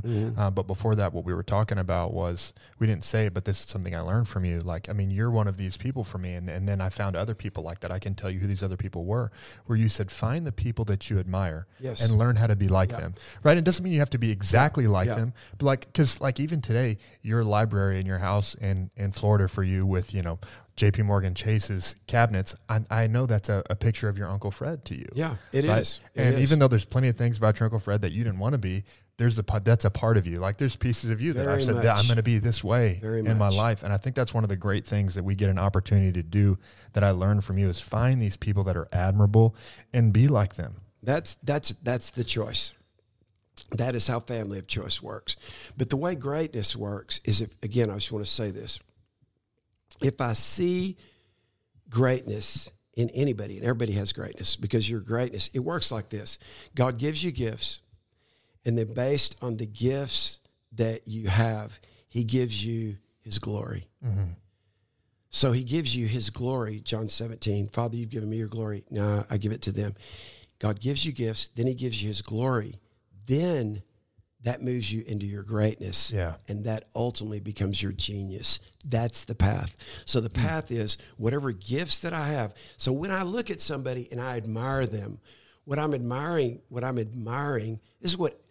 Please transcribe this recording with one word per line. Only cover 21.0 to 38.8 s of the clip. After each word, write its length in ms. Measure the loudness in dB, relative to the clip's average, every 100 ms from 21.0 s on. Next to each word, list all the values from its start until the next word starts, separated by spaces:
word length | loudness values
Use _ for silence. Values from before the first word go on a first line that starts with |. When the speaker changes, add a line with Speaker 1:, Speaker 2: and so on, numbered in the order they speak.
Speaker 2:
Morgan 300 | 4 2 2
Chase's 600 | -2 0 0 0 -2 -4 -6 -2
cabinets, 480 | 2 4 2 -2 -6 -2
I, 140 | -2 0
I 180 | 2 2
know 180 | 2 2
that's 220 | 2 2
a, 160 | 0 0
a 80 | 0
picture 320 | 2 2 0
of 80 | -2
your 120 | -2
Uncle 220 | -2 -4
Fred 320 | -4 -6 -6 -8
to 80 | -10
you. 100 | -8
Speaker 1:
Yeah, 240 | -4 -4 -4 -2
it 100 | 0
Speaker 2:
Right? 160 | 4 4
Speaker 1:
is. 220 | 2 -4 -6 2
It 60 |
Speaker 2:
And 140 | 4 6
Speaker 1:
is. 60 |
Speaker 2:
even 180 | 6 6
though 80 | 8
there's 160 | 6
plenty 240 | 4 2 2
of 80 | 2
things 220 | 0 4
about 200 | 4 4
your 60 | 2
Uncle 120 | 0
Fred 220 | 0 0
that 100 | 0
you 140 | 0 -2
didn't 140 | 0
wanna 180 | 0 0
be, 260 | 0 -2 -6 -14 _ 0
there's 240 | 2 2
a 40 |
pa-, 160 | 2 2
that's 260 | 4 6 4
a 40 |
part 280 | 2 4 4
of 100 | 4
you. 80 | 0
Like, 160 | -2 0
there's 180 | -2 0
pieces 360 | 0 0 0
of 100 | -2
you 100 | 0
that 120 | 0 2
I've 140 | 2
Speaker 1:
Very 20 |
Speaker 2:
said 120 | 2 4
that 140 | 4
I'm 40 | 6
Speaker 1:
much. 80 | 6
Speaker 2:
gonna 140 | 4
be 160 | 4 4
this 220 | 2 0
way 380 | 2 4 4 2
Speaker 1:
Very 180 | -2 0
Speaker 2:
in 60 | 2
my 80 | 4 4
Speaker 1:
much. 60 |
Speaker 2:
life. 300 | 4 2 0
And 100 | 0
I 20 | -2
think 220 | 0 0
that's 160 | 0
one 100 | 2
of 60 | 0
the 80 | 0
great 280 | 0 -2 0
things 300 | 0 2 0
that 80 |
we 100 | -2
get 160 | 2 2
an 80 | 4
opportunity 540 | 2 2 4 6 6
to 100 | 2
do 340 | 0 4 4 4 -2 -20 -4
that 140 | 2 4
I 60 |
learned 340 | 4 4 2 2
from 120 | 2
you 120 | 2
is 100 | 0
find 420 | -2 0 2 2
these 140 | 0 -2
people 300 | 0 0 0
that 100 |
are 140 | -2